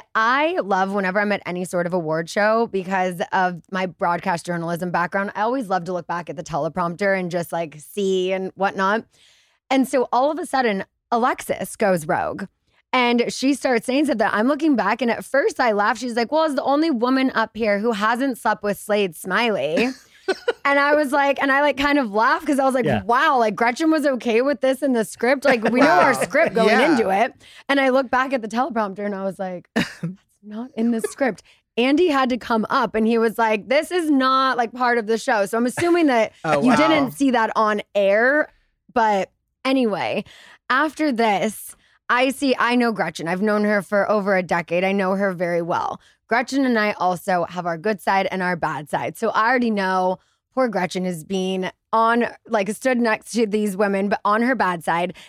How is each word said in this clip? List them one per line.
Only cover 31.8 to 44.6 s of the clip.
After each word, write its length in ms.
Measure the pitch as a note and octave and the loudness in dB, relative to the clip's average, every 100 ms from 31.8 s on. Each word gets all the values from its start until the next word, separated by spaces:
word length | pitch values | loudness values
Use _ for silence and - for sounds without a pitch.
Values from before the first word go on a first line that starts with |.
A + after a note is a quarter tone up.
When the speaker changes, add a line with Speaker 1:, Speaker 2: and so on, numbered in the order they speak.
| B3 D4 F4+ | 2 4 4
Speaker 1:
had 220 | C#4 C4 | 2 0
to 80 | A#3+ | -2
come 280 | - A#3 G3+ | -2 -2 0
up 260 | C4+ A#3 A3 | 0 0 0
and 100 | A3 | 2
he 120 | A#3 | 2
was 200 | A3+ G#3 | 0 0
like, 300 | A3+ G#3+ F#3 | 0 0 0
"This 240 | C4+ D#4+ | 0 0
is 180 | F4+ D#4+ | -2 2
not, 460 | C#4 C4 C4 C4 B3 | 2 4 2 2 0
like, 160 | A#3 | -2
part 260 | B3 B3 A#3+ | -2 0 0
of 100 | G#3 | 0
the 100 | A3+ | -2
show." 280 | - A3+ G3 | 0 -2 0
So 120 | A3+ | 0
I'm 80 | B3 | -2
assuming 420 | - E4+ E4+ D#4 | 0 2 4 4
that 240 | A#3+ G#3+ - | 2 0 -2
Speaker 3:
<laughs> 80 | E3 | 0
Oh, 160 | D3+ | 2
Speaker 1:
you 80 | B3 | 4
Speaker 3:
wow. 60 | A#3+ | 4
Speaker 1:
didn't 340 | D#4 D#4 C4+ | 4 4 0
see 200 | - C#4 | 0 0
that 200 | A#3+ A3 - | 2 0 2
on 240 | G#3+ G#3 - | 0 0 -2
air. 540 | G3+ G3 G3+ B3 D4 D4+ _ _ _ _ | 0 2 4 4 2 0 _ _ _ _
But 380 | - A3 G3+ F#3 _ _ _ C4 | 0 2 2 -2 _ _ _ -2
anyway, 580 | C4+ A#3+ F#3 A#2+ C#3+ G3+ - - - - | 0 0 0 -2 -4 -6 -14 -20 -16 -2
after 420 | B3+ D4+ - D#4 | 0 0 0 -2
this, 640 | A3+ A3+ G3 G3+ G3+ - - _ _ - | 2 2 2 -2 -6 -16 -20 _ _ -2
I 200 | A#3 C4 | 0 0
see, 260 | C4 C#4 B3 | 0 0 0
I 180 | A3+ B3 | 2 2
know 160 | A#3+ | 2
Gretchen. 340 | G#3 E3+ E3 E3 | 0 -4 -4 -4
I've 140 | F#3 | -2
known 220 | G#3+ G#3+ G#3 | 0 0 2
her 160 | G#3 | 0
for 280 | F#3 G#3 G3 | 0 0 2
over 260 | G#3 G3 F#3+ | 0 2 0
a 60 | |
decade. 400 | F3+ F3 | 0 -2